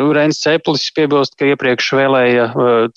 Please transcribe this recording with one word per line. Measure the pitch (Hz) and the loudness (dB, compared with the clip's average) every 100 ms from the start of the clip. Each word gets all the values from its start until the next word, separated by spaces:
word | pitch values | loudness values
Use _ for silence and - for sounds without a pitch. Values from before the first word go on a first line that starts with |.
| 143 | 0
Rens | 147 151 - | 2 0 0
Ceplis | 151 160 170 147 - | -2 -2 -2 -4 -4
piebilst, | - 147 143 135 - | -2 0 0 -2 -2
ka | 139 | -2
iepriekš | 139 - 165 - | 0 -2 -2 -2
vēlēja, | 135 135 135 123 123 117 | 0 0 2 2 2 0
eh, | 127 123 117 117 | 0 0 2 0